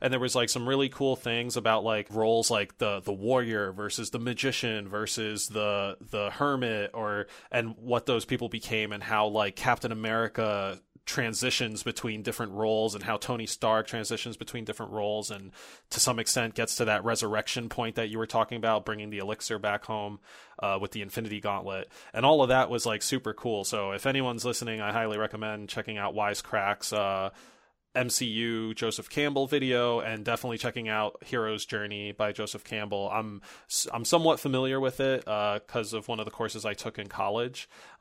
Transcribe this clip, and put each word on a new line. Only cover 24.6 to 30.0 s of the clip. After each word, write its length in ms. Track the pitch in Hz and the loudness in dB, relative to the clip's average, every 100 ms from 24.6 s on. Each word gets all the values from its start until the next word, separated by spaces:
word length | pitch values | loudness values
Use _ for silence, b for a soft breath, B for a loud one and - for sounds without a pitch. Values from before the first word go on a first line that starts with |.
| 117 110 | -4 -2
I 120 | 104 | 0
highly 260 | 113 110 107 | 0 0 0
recommend 500 | 107 107 107 107 101 | -2 -4 -6 -6 -6
checking 300 | 117 113 107 | -6 -6 -4
out 160 | 101 | -2
Wisecrack's, 760 | 104 104 104 - 107 98 101 - | 0 0 0 0 2 2 0 0
uh, 380 | 107 98 95 95 b b b b _ _ 127 | 0 2 0 -2 b b b b _ _ -2
M 140 | 123 | 0
C 160 | - 123 | 0 0
U 480 | 110 117 113 110 | 0 0 -2 -4
Joseph 340 | 113 113 110 - | -2 -2 -2 -4
Campbell 380 | 147 147 139 135 | 0 2 2 2
video, 540 | 147 131 123 120 117 | 2 4 4 4 2